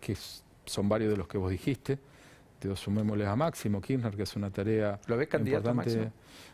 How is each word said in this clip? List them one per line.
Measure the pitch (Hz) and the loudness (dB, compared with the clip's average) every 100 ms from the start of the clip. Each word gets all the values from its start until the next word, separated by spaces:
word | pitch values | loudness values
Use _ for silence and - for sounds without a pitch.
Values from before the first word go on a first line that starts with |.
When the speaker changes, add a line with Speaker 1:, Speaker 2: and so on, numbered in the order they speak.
Speaker 1:
que | - | -4
s-, | 101 - - - - | -4 -6 -16 -20 -20
son | - - 101 | -6 0 4
varios | 107 107 | 4 4
de | 104 | 2
los | 87 | 0
que | 104 | 0
vos | 92 | 0
dijiste. | 92 143 127 - 139 - - - - - - | 0 0 -2 -2 -4 -6 -20 -20 -20 -20 -8
Digo, | 98 | -4
sumémosles | 95 101 104 107 104 101 | -4 0 2 2 2 0
a | 113 | 2
Máximo | 165 - 110 101 | 0 0 -2 -2
Kirchner, | - 135 113 101 | 0 0 0 -2
que | |
es | 101 | -4
una | 104 101 | -2 -4
tarea | 98 101 110 104 101 - | -2 2 2 2 -2 -2
Speaker 2:
¿Lo | 117 | 0
ves | 151 | 2
candidato, | 156 110 139 113 | 0 2 2 2
Speaker 1:
importante. | 123 120 113 | 0 0 0
Speaker 2:
Máximo? | 110 - - - - | -2 -6 -18 -20 -20